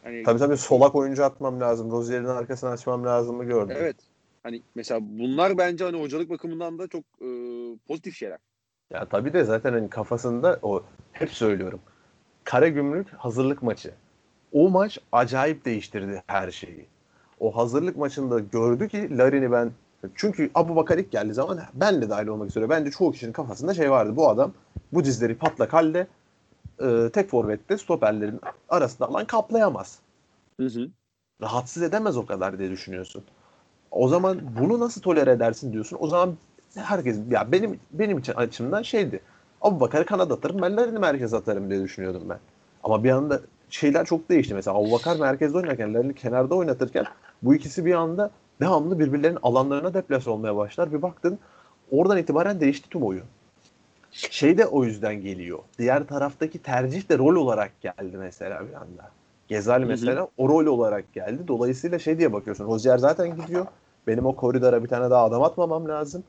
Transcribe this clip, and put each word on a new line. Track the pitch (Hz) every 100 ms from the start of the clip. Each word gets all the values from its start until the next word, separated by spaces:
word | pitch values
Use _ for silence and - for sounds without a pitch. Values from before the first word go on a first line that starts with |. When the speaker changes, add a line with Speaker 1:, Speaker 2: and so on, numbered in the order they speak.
Speaker 1:
Hani | 120 117
Speaker 2:
Tabii | 113 117
tabii, | 143 143
solak | - 131 139
oyuncu | 143 139 135
atmam | 139 - 135 127
lazım. | 123 117 113
Rozier'in | 117 117 123
arkasını | 123 127 120 131 131
açmam | 120 - 123 123
lazımı | 120 120 120
gördü. | 120 120 101 -
Speaker 1:
Evet. | 165 - _ _ _ _
Hani | 117 117 _
mesela | - 113 117
bunlar | 107 107 123 139 185 185
bence | 180 175
hani | 185 170
hocalık | 147 147 165
bakımından | 170 170 165 170 165
da | 180
çok, | 175 147 _
e, | 127 123 120 120 120 117 _
pozitif | 160 185 -
şeyler. | 110 78 _ _ _ _ _
Speaker 2:
Ya | 90
tabii | 101 101 131
de | 170
zaten | 123 110 127
hani | 120 107
kafasında | 110 104 117 123 120 160 -
o, | 107 101 - _ -
hep | - 160
söylüyorum. | - 113 101 92 92 _ _ _ _ _ _
Karagümrük | - 127 160 147 143 160 190
hazırlık | - 123 117 131 143
maçı. | 123 101 - - _ _ _ _ _
O | 147 175
maç | 185 208 - _
acayip | 117 123 131 143 151
değiştirdi | 127 110 95 107 98 95 -
her | 98 92
şeyi. | 90 - 80 - _ _ _ _ _
O | 110 107
hazırlık | 120 127 175 143
maçında | 143 143 135 120
gördü | 101 113 117 120 208
ki | 208 208 135
Larin'i | 131 139 131
ben, | 120 120 120 _ _ 98
çünkü | - 208 190 147
Abubakar | - 165 160 160 175
ilk | 196
geldiği | 110 107
zaman | 107 117 90 82
ben | 127 196 185
de | 113
dahil | 104 107
olmak | 107 104
üzere | 113 113
bence | 160 143
çoğu | 139 175
kişinin | 139 113
kafasında | 113 139 98 147
şey | 190 147
vardı. | 135 107 120
Bu | 151
adam | 107 147 - _ - _
bu | 160
dizleri | 139 117 117
patlak | 117 160 - 113
halde, | 160 160 165 190 _ _ _ _ _ - _
e, | 131 117 117
tek | 208 196
forvette | 127 107 107 _ 202
stoperlerin | - 170 107 107 104 110 - - _
arasında | 170 135 - 123
alan | 139 214
kaplayamaz. | 233 214 226 208 113 98 - _ _ _ _ _ -
Speaker 1:
Hı | 131
hı. | 117 131 _ _ _ _ _
Speaker 2:
Rahatsız | 110 117 127 -
edemez | 170 202 220 131
o | 104
kadar | 98 92 95
diye | 95
düşünüyorsun. | 92 - 92 92 - - _ _ _ _ _ _
O | - 127
zaman | 170 185 185 147 113
bunu | 147 233
nasıl | 233 220
tolere | 190 160 135
edersin | 120 117 113 135
diyorsun. | 110 107 -
O | 156
zaman | 175 180 165 _ _ _
herkes, | - 202 196 127 107 110
ya | 117 107
benim, | 175 214 190 _
benim | 156 208 175
için | 127
açımdan | - 120 - 127 196
şeydi. | 233 226 175 95 _ _ _ _
Abubakar'ı | - 180 120 147 175
kanat | 202 180
atarım, | 120 - 190
ben | 180 208
Larin'i | 240 226
merkez | 180 139 120
atarım | 113 104 101 98
diye | 98
düşünüyordum | 95 - 92 90 87
ben. | 87 _ _ _ _
Ama | - 110
bir | 120
anda | 131 147 139 - _ _
şeyler | - 147 147 170
çok | 165 -
değişti. | 175 127
Mesela | 101 95 98
Abubakar | 107 117 160 170
merkezde | 139 135 151 156
oynarken | 175 127 107
Larin'i | 113 131
kenarda | 139 127 123 131
oynatırken | 180 170 131 131 - - - - _
bu | 120
ikisi | 147 151 156 170
bir |
anda | 175 165 175 208 _ _ _
devamlı | 156 170 156 180
birbirlerinin | 151 143 151 170
alanlarına | 127 123 135 139 170
deplase | 185 180 135 127
olmaya | 110 110 104
başlar. | 104 - 170
Bir | 151
baktın | 143 - 170 202 _ _ _ _ _
oradan | 135 185 196
itibaren | 165 151 180 196
değişti | 143 143 -
tüm | 175
oyun. | 120 95 - _ _ _ _ _ _ _ _
Şey | - - - 147 170
de | 220
o | 143
yüzden | 120 104 107 104
geliyor. | 95 92 87 80 - -
Diğer | 120 139 143
taraftaki | 143 143 139 156 165
tercih | - 127 131 156 190
de | 151
rol | 131 175
olarak | 135 107 101 _
geldi | 101 - 95 95
mesela | 92 90 95 90 104
bir |
anda. | 143 98 87 104 _ _ _ _
Gezal | 107 101 123
Speaker 1:
Hı |
hı. | 127
Speaker 2:
mesela | 127 120 131 185 -
o | 131
rol | 156 156
olarak | 127 113 104 92
geldi. | - 95 127 175
Dolayısıyla | 120 123 131 170 175
şey | 160 160
diye | 160
bakıyorsun. | 104 101 101 104
Rozier | 113 120 123
zaten | 135 165 175 165
gidiyor. | 165 175 185 _ _ _ -
Benim | 113 131
o | 131
koridora | 127 131 127 120
bir | 117
tane | 120 123
daha | 123
adam | 113 120
atmamam | 151 170 170 160 160
lazım. | 151 151 175